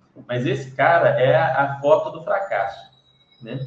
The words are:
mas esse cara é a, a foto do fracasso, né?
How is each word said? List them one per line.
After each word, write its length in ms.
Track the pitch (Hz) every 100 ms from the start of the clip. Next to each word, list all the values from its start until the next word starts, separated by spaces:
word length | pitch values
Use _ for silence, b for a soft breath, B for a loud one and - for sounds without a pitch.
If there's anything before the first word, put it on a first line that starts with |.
| _ - -
mas 200 | 123 147
esse 280 | 202 - -
cara 340 | 151 226 196
é 260 | - 170 160
a, 280 | 160 -
a 160 | - -
foto 320 | 143 - -
do 120 | 165
fracasso, 680 | - 196 - 104 98 - - _ _ _ _ _
né? 180 | 110 131